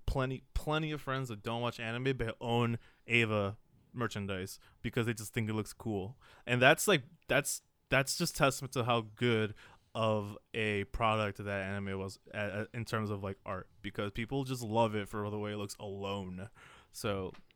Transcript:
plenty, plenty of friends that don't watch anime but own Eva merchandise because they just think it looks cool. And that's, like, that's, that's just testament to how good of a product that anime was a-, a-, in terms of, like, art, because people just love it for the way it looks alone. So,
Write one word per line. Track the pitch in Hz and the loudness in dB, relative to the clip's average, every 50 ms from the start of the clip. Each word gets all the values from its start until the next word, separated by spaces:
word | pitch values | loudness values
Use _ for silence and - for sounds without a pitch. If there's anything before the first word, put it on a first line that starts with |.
| - | -2
plenty, | - - 139 131 131 135 127 - _ - | 0 0 2 0 0 -2 -4 -8 _ -8
plenty | - - 156 151 156 160 156 | -4 -2 0 0 0 0 -2
of | 151 143 | -4 -6
friends | - - 131 135 135 123 | -4 -4 -2 -2 -2 -4
that | 113 104 | -6 -6
don't | 104 117 113 117 120 | -6 -4 -2 -2 -2
watch | 120 117 - | -2 -2 -4
anime | 120 113 117 120 127 135 135 | -4 -4 -4 0 0 0 0
but | 120 120 113 110 - | 0 -2 -4 -4 -4
own | 120 120 117 120 120 117 117 113 - - _ _ _ - | -2 2 4 4 4 4 2 0 -4 -10 _ _ _ 4
Eva | 117 117 117 107 110 107 101 98 110 - - _ _ - _ _ - | 4 6 6 6 4 2 2 2 -2 -4 -12 _ _ -20 _ _ -6
merchandise | 123 120 110 - 107 101 98 98 92 92 95 - - - - - _ - | -4 -4 -4 -2 -4 -4 -4 -4 -4 -6 -8 -10 -12 -18 -20 -14 _ -8
because | 120 - 127 117 113 | -2 0 0 0 0
they | 117 | 0
just | 107 107 - - | -4 -6 -6 -2
think | 123 110 107 | -2 -2 0
it | 110 | 0
looks | 110 104 - - | -2 -4 -4 -8
cool. | - - 113 107 98 90 101 131 - - - - - - | -8 -4 -4 -2 -2 -2 -4 -8 -14 -18 -20 -20 -12 -2
And | - 123 123 | 0 4 8
that's, | 127 135 156 - - - | 8 8 8 8 6 4
like, | 202 151 117 - - - _ - | 4 4 4 0 -14 -12 _ 2
that's, | 123 135 143 - - - - _ _ _ _ - | 2 2 2 2 -2 -6 -8 _ _ _ _ 2
that's | - 131 135 - - - | 2 2 2 2 0 -2
just | 175 160 - - | -2 -2 2 4
testament | 156 135 131 - 139 127 - | 4 4 4 2 -4 -4 -2
to | 131 117 | 0 2
how | 117 120 117 113 107 104 | 2 2 2 0 -2 -4
good | - 123 123 117 110 110 104 107 - - - - - _ _ - | 0 2 4 4 4 2 0 -4 -8 -18 -20 -20 -20 _ _ -2
of | 113 110 110 107 107 101 101 104 - - _ - | 0 2 2 2 2 0 -4 -8 -12 -12 _ -4
a | 117 110 107 104 101 98 | -2 0 0 0 0 -2
product | - - - 120 110 110 110 107 104 98 - 104 | -2 -2 0 2 2 4 2 2 0 -2 -4 -6
that | 101 101 98 | -4 -4 -4
anime | 95 95 98 101 98 98 95 95 | -4 -4 -4 -4 -4 -4 -4 -4
was | 95 98 95 - _ - | -4 -6 -8 -12 _ -10
a-, | - 104 | -6 -6
a-, | 104 101 92 104 107 - - | -4 -4 -4 -4 -6 -6 -6
in | 123 113 | -8 -6
terms | - - 113 107 104 | -4 -2 -2 -2 -2
of, | 107 98 98 | -4 -4 -4
like, | 95 98 - - - | -6 -6 -8 -8 -8
art, | 101 92 - - _ - | -8 -8 -10 -12 _ -12
because | - 104 - - 104 101 | -12 -8 -6 -4 -4 -4
people | - 123 117 107 135 139 139 | -4 -6 -6 -4 -4 -4 -2
just | 127 135 123 | -2 -4 -6
love | 123 107 107 113 117 110 107 | -4 0 2 4 4 4 2
it | 107 101 98 | 0 -4 -4
for | - 107 104 104 | -4 -4 -4 -4
the | 104 107 | -4 -4
way | 104 104 104 | -4 -4 -4
it | 104 | -4
looks | 101 101 - - | -6 -8 -8 -10
alone. | 107 104 98 98 98 98 98 101 95 92 90 90 95 107 - - - - - - - _ | -10 -10 -8 -6 -4 -4 -4 -4 -6 -6 -8 -10 -12 -12 -14 -18 -20 -20 -20 -20 -20 _
So, | - - - 113 101 98 95 92 - - - - _ | -12 -6 -4 -2 -2 -2 -4 -6 -8 -12 -18 -20 _